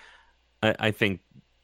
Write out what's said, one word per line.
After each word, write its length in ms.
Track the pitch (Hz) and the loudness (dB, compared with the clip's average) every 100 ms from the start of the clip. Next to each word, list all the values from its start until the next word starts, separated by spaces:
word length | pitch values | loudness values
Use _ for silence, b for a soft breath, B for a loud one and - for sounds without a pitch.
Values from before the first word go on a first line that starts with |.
| B B B B _ _ | B B B B _ _
I, 120 | 110 - | -2 0
I 120 | 107 | -2
think 300 | 104 104 90 _ - _ _ | 0 -2 -2 _ -20 _ _